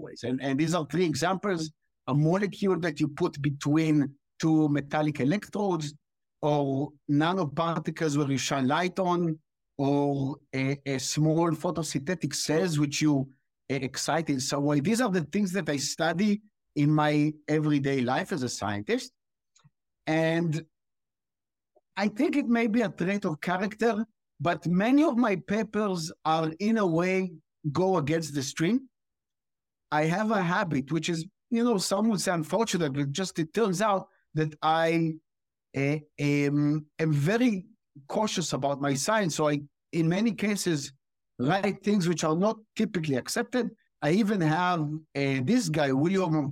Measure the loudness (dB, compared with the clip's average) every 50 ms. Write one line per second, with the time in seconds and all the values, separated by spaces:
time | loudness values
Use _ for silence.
0 | -10 -12 -12 -8 -6 -4 -4 -2 -2 -2 0 0 0 0 0 -2 -2 -2 -2 0
1 | 0 0 0 0 0 0 0 -2 -2 -2 -2 -4 -4 -8 -12 _ _ _ _ _
2 | _ -2 0 2 4 4 2 2 0 -2 -2 0 0 0 2 2 0 -2 -2 -2
3 | -2 -2 0 -2 -2 -2 -2 -2 -2 -2 -2 -2 0 2 2 2 4 4 4 2
4 | 2 0 -4 _ _ _ _ -2 0 2 4 4 4 2 2 0 -2 -2 -2 0
5 | 0 0 0 0 0 0 0 -2 -4 -6 -6 -4 -2 -2 -2 -2 -4 -8 -12 -14
6 | _ _ _ _ _ _ _ _ 0 0 2 2 0 0 -2 -2 -4 -6 -8 _
7 | _ 0 0 2 2 2 0 -2 -2 -2 -2 -2 -2 -2 -2 -4 -4 -6 -4 -4
8 | -2 -2 0 0 0 0 -2 -2 -2 -2 -2 -2 0 0 0 0 -2 -2 -2 -2
9 | 0 0 0 0 0 -2 -4 -6 _ _ _ _ _ _ _ -2 0 0 2 2
10 | 0 0 0 -2 -4 -4 -6 -10 _ _ -6 -4 -2 -2 -4 -4 -4 -6 -6 -4
11 | -4 -4 0 0 2 2 2 2 2 0 0 -2 -4 -4 -4 -4 -4 -4 -6 -6
12 | -4 -6 -4 -4 -4 -4 -4 -4 -2 0 0 0 0 0 0 0 0 0 0 0
13 | 2 2 2 2 0 -4 -10 _ _ _ _ _ _ -6 -4 -4 -4 -4 -6 -4
14 | -2 0 0 0 0 0 -2 -2 -2 -2 -2 0 0 2 2 2 2 2 0 2
15 | 0 0 0 -2 -2 -2 -2 -2 -2 -2 -2 -4 -2 -2 -2 -2 -4 -4 -2 0
16 | 0 0 2 2 2 2 0 0 -4 _ _ _ _ _ -2 2 2 4 4 4
17 | 4 4 4 2 2 0 -2 -4 _ -2 0 2 2 2 2 2 2 0 0 0
18 | 0 0 0 -2 -2 -2 -4 -4 -4 -4 -4 -4 -4 -4 -4 -4 -2 -2 -2 -4
19 | -4 -8 _ _ _ _ _ _ _ _ _ _ _ _ _ _ _ _ _ _
20 | _ -2 0 2 2 2 0 0 0 -2 -2 -4 -6 -12 _ _ _ _ _ _
21 | _ _ _ _ _ _ _ _ _ _ _ _ _ _ _ _ _ _ _ -2
22 | -2 -2 0 0 0 0 0 0 0 2 2 2 2 2 2 2 0 0 -2 -2
23 | -2 -2 -2 -2 -2 -4 -4 -4 -4 -4 -2 -2 -2 -4 -2 0 0 0 2 0
24 | -4 -6 _ _ _ _ _ -4 -2 0 0 0 0 0 2 2 4 4 6 6
25 | 4 4 4 2 2 2 0 -2 -2 -2 -2 -2 -2 -2 -2 -2 -2 -2 -2 -4
26 | -6 -8 -10 -6 -2 -2 0 0 0 -2 -2 -2 0 0 2 2 2 2 2 2
27 | 2 2 0 0 -2 -4 -6 -12 -20 _ _ _ -6 -4 0 0 2 2 2 2
28 | 2 0 0 -2 -2 -4 -4 -4 -6 -4 -2 0 0 2 2 0 -2 -6 _ _
29 | _ _ _ _ _ _ _ _ _ _ _ _ _ _ _ _ _ -2 0 0
30 | 2 2 2 0 0 0 0 0 0 0 0 0 -2 -2 -2 -2 -2 -2 -2 -2
31 | -2 -2 -4 -4 -6 -10 _ _ _ -4 -2 0 2 2 2 0 0 0 0 2
32 | 2 2 0 0 0 0 -2 -2 -2 0 0 0 0 0 0 0 0 0 -2 -2
33 | -4 -2 -4 -4 -6 -4 -4 -4 -4 -2 0 0 0 0 0 0 2 2 0 0
34 | -2 -6 _ _ _ _ -4 -2 -2 -2 -4 -2 0 2 2 4 2 2 2 2
35 | 0 0 -2 -6 -12 _ _ _ _ _ _ _ _ _ -4 -2 0 0 -2 -2
36 | -6 -10 _ -2 0 2 2 2 2 2 2 2 2 2 0 0 -4 -6 _ -2
37 | 0 0 2 2 2 2 2 4 4 2 2 0 -4 -10 _ _ _ _ -20 -20
38 | -12 -6 -2 -2 -2 0 -2 -2 -2 -2 -2 -2 -2 -2 -2 0 0 0 0 0
39 | 0 0 2 2 2 0 0 0 0 0 0 -2 -4 -8 _ _ _ _ -2 0
40 | 0 2 2 2 0 0 0 -2 -2 -2 -2 -2 0 0 -2 -2 -4 -8 -14 _
41 | _ _ _ _ _ _ _ -4 0 0 0 0 0 -2 -4 -2 0 0 2 2
42 | 2 0 0 0 0 0 2 2 2 0 0 -2 -8 _ -4 -2 -2 -2 -2 -2
43 | -2 0 -2 -2 -2 -2 -4 -4 -4 -2 -2 -2 -2 -4 -6 -12 _ _ _ _
44 | 0 2 2 4 2 2 2 2 2 2 2 2 2 2 2 0 0 -2 -4 -8
45 | -10 _ -4 -2 0 0 0 0 2 2 2 2 2 0 0 0 2 2 2 2
46 | 2 2 2 2 2 2 0 0 0 -2